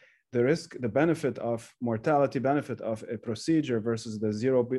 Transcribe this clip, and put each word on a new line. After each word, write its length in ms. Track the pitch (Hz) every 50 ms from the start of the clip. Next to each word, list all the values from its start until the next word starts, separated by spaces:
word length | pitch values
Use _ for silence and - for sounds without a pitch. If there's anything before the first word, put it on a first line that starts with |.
| _ _ _ _ _ _
the 120 | - 120 120
risk, 320 | 131 165 165 - - - -
the 100 | 123 110
benefit 480 | 95 135 156 170 156 156 - 127 - -
of 320 | - 117 117 113 - - _ -
mortality 580 | 123 120 113 110 - 160 151 143 139 123 - 139
benefit 420 | 117 131 147 151 - - 117 -
of 220 | - 110 127 - - -
a 60 | 117
procedure 640 | 104 - 117 113 - - - 165 156 147 131 120 113
versus 400 | 104 117 117 110 - 117 107 104
the 120 | 110 107 107
zero 340 | 107 120 131 131 127 123 120 127